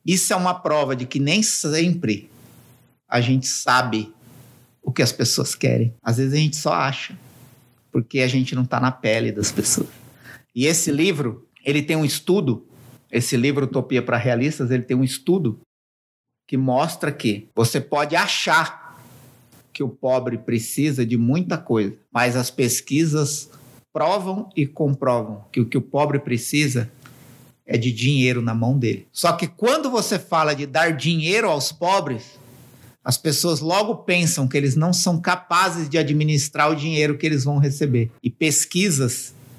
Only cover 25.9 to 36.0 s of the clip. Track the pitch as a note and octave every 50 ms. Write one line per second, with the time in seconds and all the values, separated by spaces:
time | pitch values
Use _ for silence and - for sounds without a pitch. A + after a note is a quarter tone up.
25.9 | - C#3 D3 D3 C#3+ C#3 - - B2 A2 - - - D3 D3+ C#3 B2+ B2+ G#2+ -
26.9 | - - - - - - - - - - - - _ _ _ - - A#2 A2+ B2+
27.9 | A#2+ A2 A#2+ C3+ D3 C3+ B2+ B2+ B2 B2 A#2 A#2 A2+ A2+ A2+ A#2+ C3+ C#3+ A#2+ A2
28.9 | - - - - _ - - E3+ - - F#3+ D3 - - G#3 A#3 C4+ D#4+ D4 C4+
29.9 | B3 A3+ G3 - A3+ F3 - - F3+ D#3+ D#3 D3+ D3 C3+ C#3+ C#3 B2+ D#3+ E3 E3+
30.9 | E3 C3+ A#2 D#3+ E3+ D#3+ D3+ E3 F#3+ A3 A3 G3+ D#3 C#3+ C3+ - - - E3+ F3
31.9 | F#3+ G3 E3 C3+ B2+ A2 - - - - - - - - - - - - - -
32.9 | - _ _ C3+ B2+ - - D#3+ C#3 - - F3 E3 C3+ D3 D#3+ F3 G3 G#3+ G#3
33.9 | A#3 - - - F3+ F3 F3 D#3 - - C3+ B2+ - D3 C#3+ C#3 B2+ D#3 D#3 F3
34.9 | F3+ F3+ - F#3 F3 D#3+ F3 F#3+ F3+ F3 - - E3+ F3 F#3+ F#3+ E3 E3+ D#3+ C#3+
35.9 | C#3 E3